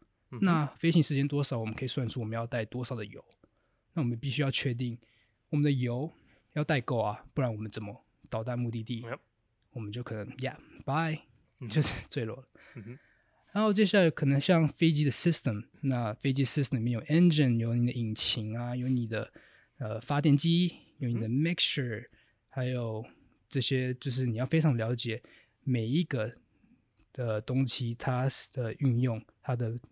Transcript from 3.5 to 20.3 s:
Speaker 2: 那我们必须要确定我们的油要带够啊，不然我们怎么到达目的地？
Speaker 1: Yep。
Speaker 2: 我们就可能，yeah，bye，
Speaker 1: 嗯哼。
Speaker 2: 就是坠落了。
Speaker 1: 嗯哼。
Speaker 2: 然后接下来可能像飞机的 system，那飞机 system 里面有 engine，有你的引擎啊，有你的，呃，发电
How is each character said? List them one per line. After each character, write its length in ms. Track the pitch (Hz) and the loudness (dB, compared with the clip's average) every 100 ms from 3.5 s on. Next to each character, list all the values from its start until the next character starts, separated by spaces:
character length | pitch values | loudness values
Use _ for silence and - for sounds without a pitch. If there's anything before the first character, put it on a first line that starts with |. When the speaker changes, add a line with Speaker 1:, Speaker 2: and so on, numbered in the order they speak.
| _ _ _ _ | _ _ _ _
Speaker 2:
那 80 | 170 | -2
我 60 | 123 | 0
们 100 | 117 | 0
必 120 | 139 | -2
须 120 | 131 | 0
要 80 | 139 | 0
确 240 | - 135 | 0 -2
定 240 | 123 123 113 _ _ _ _ - | -2 -4 -6 _ _ _ _ -2
我 80 | 147 | 2
们 60 | |
的 80 | 147 | 4
油 380 | 139 123 120 160 - _ _ _ | 2 0 -2 -6 -10 _ _ _
要 100 | 151 | -4
带 160 | 151 143 | 0 0
够 200 | - 123 | 0 0
啊， 260 | 104 104 - | 0 -4 -8
不 80 | - | -4
然 100 | 127 | -2
我 60 | 107 | -2
们 120 | 107 | -8
怎 140 | 113 | -8
么 220 | 101 - _ _ - | -10 -12 _ _ -8
到 140 | 113 | -6
达 120 | 113 123 | -4 -4
目 160 | 120 | -4
的 100 | 113 | -4
地？ 200 | 110 117 | -6 -8
Speaker 1:
Yep。 180 | 117 131 _ _ _ _ _ | -8 -12 _ _ _ _ _
Speaker 2:
我 80 | 123 | -10
们 120 | 104 | -8
就 100 | 117 | -8
可 140 | 120 110 | -8 -8
能， 100 | 123 - | -10 -8
yeah，bye， 840 | 127 - - - - 143 165 156 - _ _ - | -8 -8 -18 -14 -4 -2 -2 -4 -10 _ _ -14
Speaker 1:
嗯 80 | 117 | -4
哼。 20 | |
Speaker 2:
就 120 | 113 | 0
是 240 | 143 - - | 0 -2 -8
坠 140 | 139 | -6
落 140 | 113 110 | -6 -8
了。 100 | - - - - | -14 -20 -20 -16
Speaker 1:
嗯 80 | |
哼。 160 | 104 127 _ _ _ _ _ | -14 -16 _ _ _ _ _
Speaker 2:
然 100 | 202 | 0
后 120 | 214 | 2
接 120 | 202 208 | 4 4
下 140 | 202 | 6
来 100 | 170 | 4
可 160 | - 139 | 4 2
能 140 | 139 | 2
像 260 | - 170 156 | 4 4 4
飞 260 | - 165 | 4 4
机 120 | 147 | 4
的 80 | 147 | 2
system， 560 | - 170 160 - 107 - - | 2 2 2 0 -4 -6 -6
那 320 | 139 127 113 | -2 0 -2
飞 180 | 110 143 | -2 0
机 140 | 131 131 | 2 2
system 320 | - 131 123 | 0 0 0
里 20 | |
面 120 | 120 | 0
有 80 | 117 | -2
engine， 560 | - 160 175 151 131 117 | 2 6 6 6 4 4
有 160 | 117 | 2
你 140 | 120 120 | 2 2
的 40 | |
引 240 | 123 110 107 | 0 -2 0
擎 420 | - - 107 117 | 0 0 -2 -4
啊， 160 | 120 | -6
有 140 | 123 127 | -4 0
你 180 | 127 117 | 0 0
的， 240 | 110 - - - _ _ - | -4 -6 -12 -20 _ _ -10
呃， 220 | 110 110 | -6 -6
发 220 | - 143 | -2 2
电 160 | 151 | 4